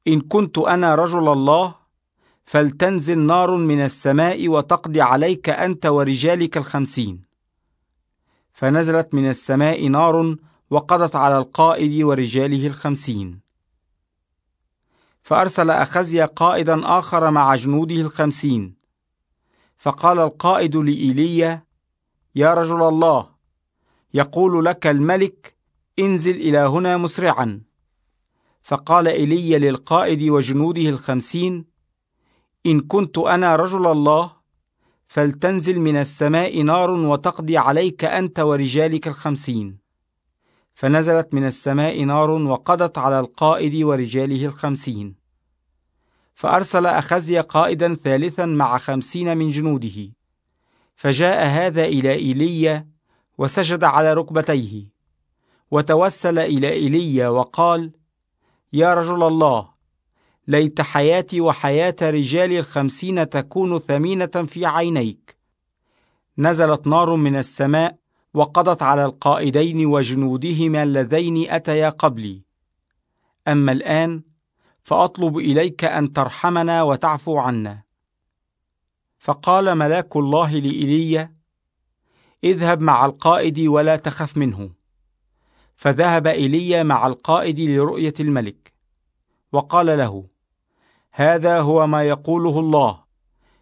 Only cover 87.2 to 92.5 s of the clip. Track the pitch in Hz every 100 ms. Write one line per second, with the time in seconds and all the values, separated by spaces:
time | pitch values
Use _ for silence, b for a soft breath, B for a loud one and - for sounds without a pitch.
87.2 | - 165 170 151 160 139 147 - 160 147
88.2 | 151 135 104 - _ _ _ _ _ _
89.2 | _ _ _ 143 147 170 170 151 117 98
90.2 | 92 _ _ _ _ _ _ _ _ -
91.2 | 147 170 170 170 147 160 156 151 147 143
92.2 | 151 170 170